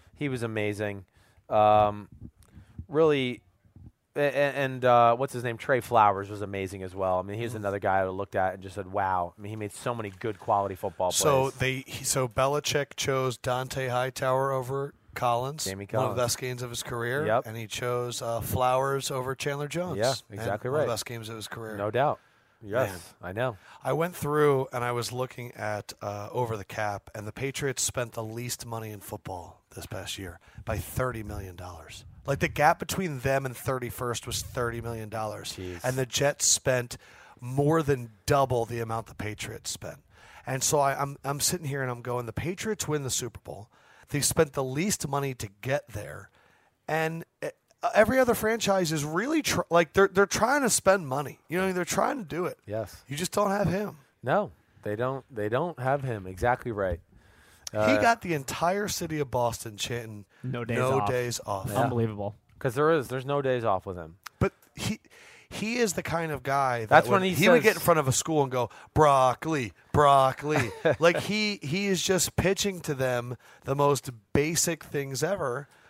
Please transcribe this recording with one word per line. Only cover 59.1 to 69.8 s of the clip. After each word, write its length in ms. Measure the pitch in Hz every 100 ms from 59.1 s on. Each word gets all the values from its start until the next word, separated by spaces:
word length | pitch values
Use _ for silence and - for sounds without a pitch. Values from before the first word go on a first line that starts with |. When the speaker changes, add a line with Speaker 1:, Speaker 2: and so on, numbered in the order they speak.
| 156
Speaker 2:
of 100 | 135
Boston 460 | 127 120 113 113 104
chanting, 480 | - 120 113 104 101 _
Speaker 3:
No 220 | 127 127 117
days 120 | 120
Speaker 2:
"No 200 | 127 135
Speaker 3:
off. 60 | 104
Speaker 2:
days 300 | 123 123 117 -
off." 240 | 98 104
Speaker 1:
Yeah. 120 | 104
Speaker 3:
Unbelievable. 520 | 120 120 113 104 101 - _ -
Speaker 1:
'Cause 160 | 139 120
there 160 | 151
is, 160 | 165 120
there's 180 | 131 131
no 140 | 143
days 200 | 135 127
off 220 | 113 95 101
with 100 | 90
him. 220 | 80 90 - -
Speaker 2:
But 120 | 196 - _ -
he, 240 | - 220 _ - - - -
he 280 | - 208 247
is 160 | 226
the 80 | 170
kind 280 | 160 160 165
of 80 | 143
guy 360 | 131 139 135 120
that 80 | 110
Speaker 1:
That's 180 | 147 -
Speaker 2:
when 140 | 196
Speaker 1:
when 80 | 185
he 60 | 185
Speaker 2:
he 120 | 214
would 140 | 240
get 80 | 220
in 40 | 170
Speaker 1:
says 80 |
Speaker 2:
front 160 | - 165
of 80 | 131
a 20 |
school 300 | - - 156
and 80 | 135
go, 180 | 127 117 - - -
"Broccoli, 760 | 151 139 127 117 156 156 110 -